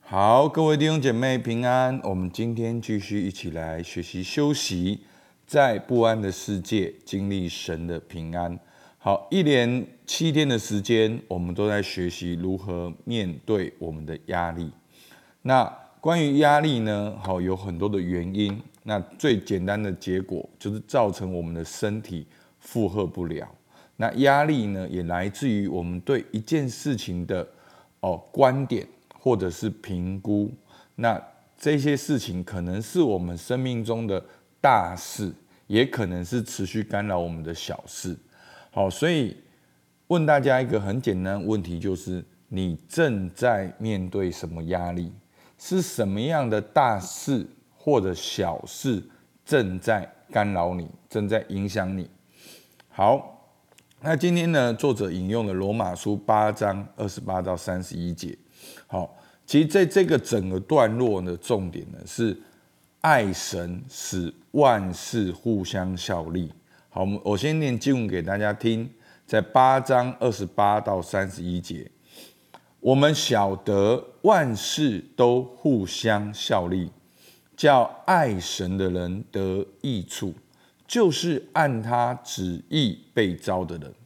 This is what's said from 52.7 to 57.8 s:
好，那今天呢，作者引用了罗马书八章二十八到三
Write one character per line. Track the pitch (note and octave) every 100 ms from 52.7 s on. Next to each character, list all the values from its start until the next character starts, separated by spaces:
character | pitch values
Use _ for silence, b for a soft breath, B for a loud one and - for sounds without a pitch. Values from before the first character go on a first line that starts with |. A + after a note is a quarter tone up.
| B B
好， | - G2+ C#3 - - _ _ _ _ _ _
那 | C#3+ D#3+
今 | F3
天 | F3 E3+
呢， | D#3 A#2+
作 | A2+ D3
者 | G#2 G2
引 | F2+ F#2
用 | A2+ G#2+
了 |
罗 | F#2 F#2+
马 | A2+ F#2+
书 | F2+ G#2 G2+
八 | - G#2+ G#2+
章 | G#2+ G#2 G2 G2+ -
二 | G#2
十 | -
八 | - F#2
到 | F2+ F2+
三 | - F2+